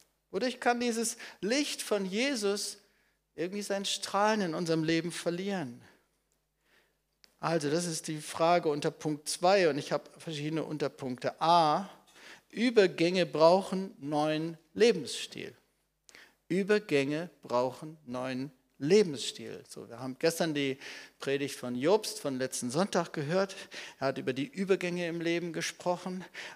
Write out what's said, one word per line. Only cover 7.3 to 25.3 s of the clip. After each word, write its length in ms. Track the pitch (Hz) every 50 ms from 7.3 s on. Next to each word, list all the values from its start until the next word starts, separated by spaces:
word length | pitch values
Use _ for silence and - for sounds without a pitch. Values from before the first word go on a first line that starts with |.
| _ -
Also, 300 | - 151 165 170 147 143
das 160 | 147 170 175
ist 220 | 175 160 156 - -
die 120 | 156 151
Frage 480 | 151 - - - 165 165 175 175 165 165
unter 220 | 147 147 143 160
Punkt 380 | 147 - - 156 151 147 - -
zwei 400 | - - 175 175 196 202 180 160
und 100 | 135 143
ich 140 | 135 - 165
habe 180 | 143 - - - -
verschiedene 460 | - 165 160 147 143 151 160 160 -
Unterpunkte. 760 | - 156 143 147 135 - - 143 131 127 123 - 131 - -
A, 480 | 160 160 175 175 165 151 151 175 196 190 - - _ _ - - - - - - _ _
Übergänge 760 | - - - - 226 226 196 180 151 139 165 170 180 190 175
brauchen 680 | 156 147 151 160 165 175 190 190 190 190 185 190 190 - -
neuen 580 | 139 139 160 147 151 156 156 156 160 170 165 - _ _ -
Lebensstil. 800 | 185 208 240 214 180 131 110 - - - - - - - - - _ _ _ _ _ _ _ _ _ _ _ - - - _ _ _ _ -
Übergänge 840 | 156 185 196 185 214 208 208 - 151 139 139 135 147 156 175 170 - _ -
brauchen 540 | - 117 123 127 131 127 - - 156 160 160 -
neuen 440 | 123 123 127 127 131 131 127 135 147 - _ _ _ _ -
Lebensstil. 840 | 135 143 185 214 208 175 143 120 - - - - 117 110 104 - - -
So, 200 | - - 117 104
wir 120 | 117 117
haben 160 | 127 131 127 -
gestern 340 | - 165 165 - 180 165 151
die 260 | 143 143 135 131 131 - - - - - - _ -
Predigt 340 | - 139 139 139 139 135 -
von 220 | - - 123 123
Jobst 440 | 123 131 160 202 220 214 - - -
von 180 | - 147 135 127
letzten 320 | 131 131 - - - 123 120
Sonntag 400 | 160 190 202 - 190 170 - -
gehört. 420 | 165 147 139 170 185 196 190 - - - - - - - - - -
Er 80 | 131 135
hat 100 | 127 135
über 140 | 135 151 147
die 140 | 127 139
Übergänge 600 | - - 175 196 185 196 175 180 180 175 180 175
im 140 | 170 165 170
Leben 320 | 165 170